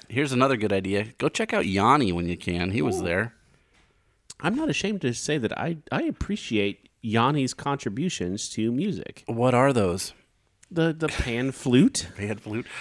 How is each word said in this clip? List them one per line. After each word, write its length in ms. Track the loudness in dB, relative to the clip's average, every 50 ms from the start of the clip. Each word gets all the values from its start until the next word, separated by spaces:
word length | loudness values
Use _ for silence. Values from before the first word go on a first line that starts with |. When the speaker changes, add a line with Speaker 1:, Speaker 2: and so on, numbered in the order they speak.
| -4 -4
Speaker 1:
Here's 220 | -4 -2 -2 0
another 260 | 2 2 2 2 2
good 160 | 0 0 0
idea. 340 | 0 0 0 0 -2 -2 -2 -4 -6 -2
Go 100 | -2 -2
check 240 | -2 -2 -4 -2
out 140 | 0 0 0
Yanni 460 | 2 2 4 6 6 6 6 4 2
when 160 | 0 0 -2 -2
you 80 | -4
can. 340 | -4 -4 -4 -2 -2 -2 -2
He 100 | 0 0
was 180 | 0 0 -2 -2
Speaker 2:
Ooh. 40 | -2
Speaker 1:
there. 300 | 0 0 0 -2 -2 -6 _ _ _ _ _ _ _ _ _ _ _ _ _ _ _ _ _ _ -20 -12 -4
Speaker 2:
I'm 160 | -2 -2 0
not 140 | 0 0 0
ashamed 320 | -2 -2 -2 -2 -4 -2
to 120 | -2 -2 -4
say 220 | -4 -4 -2 -2 0
that 180 | 0 -2 -2 -2
I, 200 | -4 -4 -6 -6 -6 -4
I 120 | -4 -2
appreciate 840 | -2 -2 -4 -6 -4 -6 -6 -6 -4 -2 0 0 0 0 -2 -6 _ _ _ _
Yanni's 540 | -6 0 2 4 4 4 4 2 0 -2 -4
contributions 920 | -4 -4 -4 -2 -2 -2 -4 -4 -2 -4 -4 -2 -2 -4 -4 -4 -6 -6 -8
to 200 | -4 -2 -2 0
music. 540 | 0 0 -2 -2 -4 -6 -8 -12 -14 -14 -8
Speaker 1:
What 260 | -6 -2 2 2 4 4
are 180 | 6 6 4
those? 400 | 4 4 2 2 2 -2 -4 -8 -10 _ _ _ _ _ _ _ _ _ -16 -6
Speaker 2:
The, 220 | -2 0 0 0
the 160 | 0 0 -4 -4
pan 420 | -2 -2 -4 -2 -2 -2 -2 -2
flute. 560 | -4 -4 0 6 6 8 8 6 4 0 -8 -8
Speaker 1:
<laughs> 40 | -8
Pan 200 | -8 -6 -6 -6
flute. 300 | -6 -8 -6 -6 -6 -6 -8 -12 -14